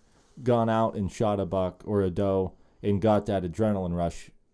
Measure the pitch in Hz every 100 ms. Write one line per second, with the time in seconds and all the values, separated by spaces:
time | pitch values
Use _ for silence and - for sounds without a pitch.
0 | _ _ _ - 123 120 113 113 113 -
1 | 95 - 110 101 92 95 92 - - 104
2 | 95 85 98 95 92 - _ _ 104 98
3 | 110 104 104 98 90 80 107 101 90 87
4 | 85 - - _ _